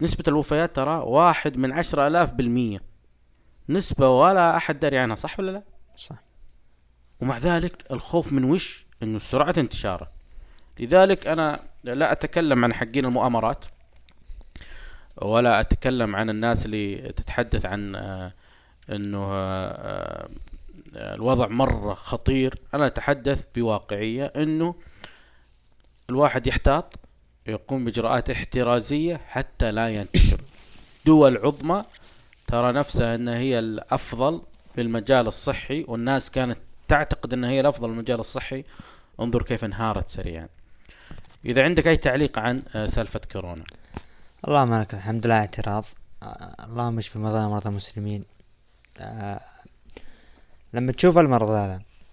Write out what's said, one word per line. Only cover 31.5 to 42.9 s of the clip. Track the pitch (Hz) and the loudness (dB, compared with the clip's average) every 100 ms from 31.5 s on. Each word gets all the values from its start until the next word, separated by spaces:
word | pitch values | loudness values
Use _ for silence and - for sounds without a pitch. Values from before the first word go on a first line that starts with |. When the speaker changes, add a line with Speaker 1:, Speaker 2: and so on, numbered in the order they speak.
| 135 151 196 220 - - - - _ - | 0 -2 -2 -2 -18 -20 -20 -20 _ -4
Speaker 1:
ترى | 120 123 | 0 2
نفسها | 131 143 - 117 | 2 0 0 0
أنها | 117 120 117 | 0 -2 -2
هي | 131 120 | 0 0
الأفضل | 113 107 - 127 - 117 139 131 - - - 127 | 0 -6 -2 -4 -4 -2 0 -2 -10 -20 -12 -4
بالمجال | 117 113 107 131 113 | -2 -2 4 4 4
الصحي، | - 143 123 - 147 143 | -2 -6 -6 -4 -6 -4
والناس | 117 123 135 - | -4 0 -2 -2
كانت | 131 123 113 - - - | -4 -2 -4 -10 -14 2
تعتقد | 156 156 147 117 | 2 2 -4 -4
أنها | 127 123 | -2 0
هي | 135 | 2
الأفضل | 143 135 117 | 2 0 -6
بالمجال | 113 113 117 | -6 -4 -4
الصحي. | 107 - - 135 - - - - - - | -4 -8 -8 -10 -12 -20 -20 -20 -20 -6
انظر | 117 120 | -2 -2
كيف | - 117 | 0 -4
انهارت | 110 104 110 98 - | -4 -4 -2 -2 -6
سريعًا. | 90 90 80 80 - - - - - - - - - | -8 -8 -8 -14 -20 -20 -20 -20 -20 -18 -18 -18 -12
إذا | - 123 | 0 2
عندك | 147 165 165 | 4 4 4
أي | 156 | 4
تعليق | 139 131 143 113 | 2 2 0 0
عن، | 117 131 - | -2 -2 -6
آه، | 110 | -6
سالفة | 104 | -2